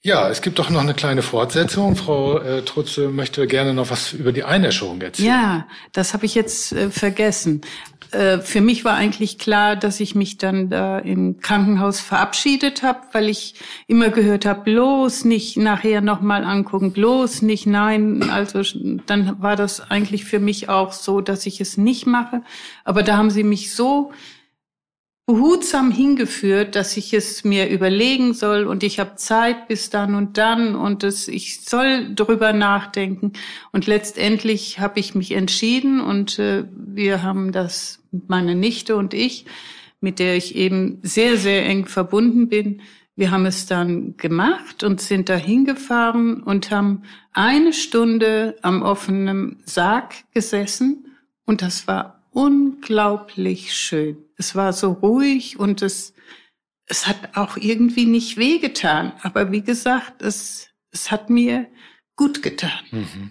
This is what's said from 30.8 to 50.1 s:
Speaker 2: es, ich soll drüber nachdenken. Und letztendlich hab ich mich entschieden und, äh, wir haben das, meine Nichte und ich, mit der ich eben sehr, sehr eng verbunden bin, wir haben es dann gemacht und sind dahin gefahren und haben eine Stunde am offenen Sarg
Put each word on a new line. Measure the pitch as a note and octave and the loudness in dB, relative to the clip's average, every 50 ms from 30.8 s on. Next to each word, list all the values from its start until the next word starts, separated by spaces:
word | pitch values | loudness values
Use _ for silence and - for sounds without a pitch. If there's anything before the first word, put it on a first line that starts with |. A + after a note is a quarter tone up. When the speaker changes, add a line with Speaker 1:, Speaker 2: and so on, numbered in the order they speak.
| - G3+ G3+ G3+ | -2 -2 -2 0
Speaker 2:
es, | - G3+ G3+ - - - | -2 -2 -2 -4 -8 -8
ich | - G3 - - - - - | -8 -8 -8 -10 -12 -12 -6
soll | - A#3+ A#3+ C4 C4+ C4 B3+ A3 - G3+ | -2 0 2 2 2 2 0 -2 -4 -2
drüber | - G#3 A3 A3+ G#3+ A3 G#3+ | -2 2 2 4 4 4 2
nachdenken. | G#3+ G#3 G#3 G3+ G3+ G3+ G3+ - - G3+ G3 F#3+ F#3+ F#3+ - G3+ G3+ - - - - - - - | 4 4 2 2 2 0 -2 -4 -4 -4 -4 -4 -4 -4 -4 -4 -4 -8 -16 -14 -16 -18 -16 -4
Und | - G3 F#3 | -4 -2 2
letztendlich | G#3+ G#3 G#3 G#3 - - - - G#3 A3 G#3+ - A3 G#3+ G3+ - - - - | 2 2 2 0 -4 -6 -2 0 0 0 2 0 -2 -2 -2 -4 -10 -6 -4
hab | G3 G3+ G3+ G#3+ | -4 -2 -2 -4
ich | G3 - - | -6 -2 -4
mich | G3 F#3 - | -4 -4 -2
entschieden | - G3 F#3+ F#3 - - A3+ A3+ A#3+ C4 B3+ C4+ C4+ C4 | -2 -2 -2 -2 -2 0 0 0 0 2 2 2 0 0
und, | - - G3+ G3+ G3+ G3+ - - | 0 0 -2 -2 -2 -4 -2 -2
äh, | G3+ G3+ G3 G3 - F#3 F#3 | 0 0 0 -2 -4 -6 -12
wir | - - G3 G3 G3+ G3+ G3 G3 F#3 | -16 -14 -10 -6 -2 0 0 0 0
haben | F3 F#3+ F#3+ F#3+ F#3+ F#3+ | -2 -2 -2 -2 -4 -2
das, | F3+ F#3+ F3+ F3 - - - - - _ _ _ - F3+ - - | -2 -2 -4 -4 -6 -8 -10 -12 -14 _ _ _ -10 -10 -4 -2
meine | F#3 F3+ F3+ F3 F3 | -2 0 0 0 0
Nichte | F3+ G3 A#3 A#3 - - - A3 | 0 0 0 -2 -4 -4 -2 -2
und | G#3 G3 - - | -2 -2 -4 -2
ich, | G3 A#3 B3+ - - - - - - - - - - - - _ _ | -4 -4 -4 -4 -8 -18 -20 -20 -20 -20 -20 -20 -20 -20 -20 _ _
mit | - F#3+ F#3 - | -6 -6 -2 0
der | F#3 F3+ F3 | 0 0 0
ich | F#3 F3+ F3+ - | 0 -2 -4 -2
eben | - F#3+ F#3 F#3+ F#3+ F#3+ - - - | -2 0 0 2 0 0 -2 -4 -6
sehr, | - E3+ - G#3+ A3+ A#3+ A#3+ G#3+ | -8 -2 0 2 4 4 4 2
sehr | F#3+ G3+ G3 G3 - | 2 2 2 2 2
eng | - G3 G3 F#3 | 0 0 -2 -2
verbunden | - - F#3+ F3+ F3+ - G#3 A#3 A#3+ A#3 A#3+ A#3 A#3 | -2 -2 -2 -2 0 2 4 4 4 4 4 2 4
bin, | G#3+ G#3 G#3 G#3 G3+ G3+ - - - _ _ _ _ | 2 0 0 -2 -6 -6 -12 -20 -20 _ _ _ _
wir | - F#3+ F3+ | -2 0 2
haben | F#3 F#3+ F#3 | 2 2 2
es | F#3+ F#3 - - | 0 0 -4 -4
dann | - F#3 F3 F3 F3 F3 E3+ - - - - | -2 -2 0 0 0 -2 -2 -4 -8 -8 -6
gemacht | - D#3+ E3 E3+ G3 C#4 F#4 F#4 - - - - - | -4 -2 0 2 2 2 0 0 -6 -16 -10 -2 0
und | G#3 G3 F#3+ | 0 0 0
sind | - - G#3 F#3+ F3+ F#3 | -2 -2 -2 0 0 0
dahin | F#3 F3 D3+ F3+ A3 B3+ C4+ | 0 0 0 2 2 4 4
gefahren | C#4 C4+ C4+ - - A#3+ A#3+ A#3 A3+ A#3 A#3 A#3 A#3 A3+ - | 2 0 -6 -4 -2 0 2 2 2 2 2 0 0 -2 -2
und | - G3 G3 G3 - - | -2 -2 -2 -2 -2 -2
haben | G#3+ G3+ G3+ G3+ G3 G3 - - - - _ _ | 0 0 2 0 0 -2 -6 -16 -20 -20 _ _
eine | - - G3+ A#3 C4+ D4 D#4+ E4 | -2 0 2 4 4 4 4 4
Stunde | D#4 - - - - A#3 A#3 A#3 A3+ A3+ A3 A3 A3 G#3+ A3 A3 G#3+ - | 2 0 -4 0 0 2 2 2 2 2 2 2 2 0 -2 -2 -6 -4
am | - - - - | -2 0 0 2
offenen | G#3 G3 G3+ G3 - - G3 G3 G3 G3 G3 G3 G3 - - - _ | 2 0 -2 -2 -2 -2 -2 0 0 -2 -2 -2 -4 -6 -8 -12 _
Sarg | - - F3 F3 F#3+ G#3+ B3 - - | -6 -2 0 2 2 2 0 -2 -6